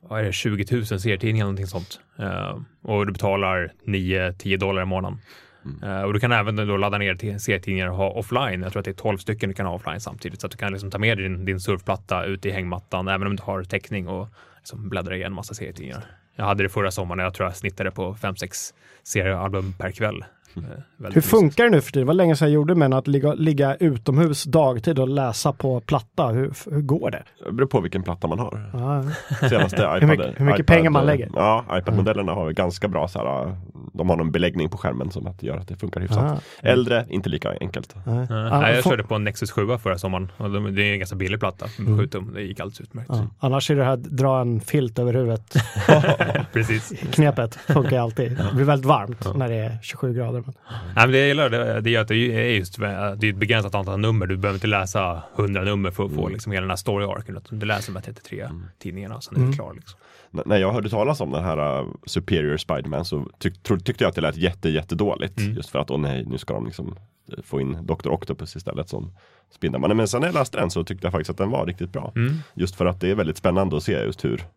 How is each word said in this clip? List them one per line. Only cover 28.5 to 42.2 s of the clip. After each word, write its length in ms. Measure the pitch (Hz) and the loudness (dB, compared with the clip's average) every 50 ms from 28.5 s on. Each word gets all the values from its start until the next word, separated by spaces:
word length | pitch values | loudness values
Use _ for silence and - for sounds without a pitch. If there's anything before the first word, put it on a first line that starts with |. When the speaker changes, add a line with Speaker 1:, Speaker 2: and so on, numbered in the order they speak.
| - 107 107 101 95 | -6 -8 -10 -8 -6
Speaker 3:
Ja. 300 | 123 120 135 143 143 135 143 151 - - - 135 - - 131 | -6 -2 -2 -2 -2 -2 -2 -6 -6 -6 -6 -4 0 2 4
Speaker 2:
Senaste 380 | 123 110 - 92 - - 107 78 | 4 4 4 2 2 2 2 2
Speaker 3:
<laughs> 120 | 76 92 | 4 6
Hur 60 | - 147 | 8 8
mycket, 180 | 156 - - | 8 6 4
Speaker 2:
iPad-, 80 | 64 - - | -2 0 2
Speaker 3:
hur 80 | 139 | 4
mycket 140 | 143 - - | 4 6 6
Speaker 2:
iPad, 160 | - - 170 | 6 8 8
Speaker 3:
pengar 140 | 170 165 165 | 8 8 6
man 160 | 151 143 135 | 6 6 6
lägger? 240 | 147 147 135 113 - - | 4 4 2 0 -2 0
Speaker 2:
ja, 300 | - 87 107 110 113 120 - - 92 | 2 4 4 4 4 2 0 -2 -2
iPad-modellerna 540 | 92 - - 98 95 104 107 98 98 92 | 0 2 2 4 4 4 2 2 0 0
Speaker 3:
Mm. 120 | 82 101 87 | 0 0 -2
Speaker 2:
har 80 | 80 | -2
ganska 360 | 80 - 95 90 87 - - 101 | 0 0 0 0 0 -2 -2 0
bra 200 | 90 76 76 87 | 0 0 -2 0
så 120 | - - | -2 -4
här, 360 | 55 62 69 67 62 80 95 90 92 - - - 60 - _ | -2 -2 -2 -2 -2 -4 -6 -8 -12 -14 -16 -16 -16 -14 _
de 160 | - 82 92 | -2 2 2
har 80 | 85 82 | 4 4
någon 140 | 80 82 | 2 0
beläggning 380 | 73 - 90 87 - 85 78 78 | 0 0 0 0 2 0 -2 -2
på 80 | - 101 | -4 -2
skärmen 340 | - - 65 60 65 - | -4 -2 -2 -2 -6 -6
som 160 | 90 - - - | -6 -8 -10 -10
att 160 | 92 - - | -10 -10 -8
gör 140 | - - - | -8 -6 -8
att 100 | 92 95 | -8 -10
det 80 | 95 | -12
funkar 260 | 92 - 95 - - | -10 -10 -8 -6 -6
hyfsat. 220 | 92 92 113 104 123 | -4 0 0 2 2
Speaker 3:
Ah. 160 | 151 151 - - - - - - - | 0 0 -4 -6 -12 -20 -4 2 4
Speaker 2:
Äldre, 380 | 123 127 123 117 120 113 117 - | 4 4 4 4 2 0 0 0
inte 200 | - 92 95 98 | -4 -4 -2 -2
lika 240 | - - - - 50 - | -4 -2 -2 -4 -4 -4
enkelt. 340 | - 92 92 - - - - 98 92 | -6 -6 -6 -8 -10 -10 -14 -12 -4
Speaker 3:
Nej. 220 | - 113 120 127 117 | -2 -2 -2 -2 -2
Speaker 1:
Ja, 200 | 113 110 107 113 | -4 -4 -2 2
Speaker 3:
Ah, 80 | - 139 | 2 4
Speaker 1:
nej, 120 | 143 113 117 | 6 6 6
jag 80 | 123 123 | 6 4
Speaker 3:
får 60 | - | 4
Speaker 1:
körde 140 | 135 110 107 | 2 2 2
på 120 | 107 113 | -2 -2
en 80 | 107 104 | 0 0
Nexus 280 | 104 104 - - 101 | -2 -2 -4 -6 -4
sjua 260 | - - 104 104 123 117 | -2 -2 0 0 0 -2
förra 200 | - 104 92 90 | 0 -2 -2 -2
sommaren. 340 | - 95 92 92 95 92 - - | -2 -4 -2 -2 -4 -6 -8 -8
Och 140 | 107 101 | -6 -4
de, 240 | 101 101 104 104 98 | -2 -2 -2 -2 0
det 80 | 98 104 | 2 2
är 100 | 104 101 | 2 2
en 60 | 98 | 0
ganska 160 | 92 90 - | -2 -6 -4
billig 240 | 92 95 92 101 110 | -4 -2 -2 -2 0
platta, 260 | 110 95 95 - - 110 - - | -2 -2 -4 -4 -12 -12 -8 -4
Speaker 3:
Mm. 180 | 104 104 107 107 | 0 2 4 4
Speaker 1:
sju 100 | 107 - | 2 0
tum. 260 | - 101 | -2 -6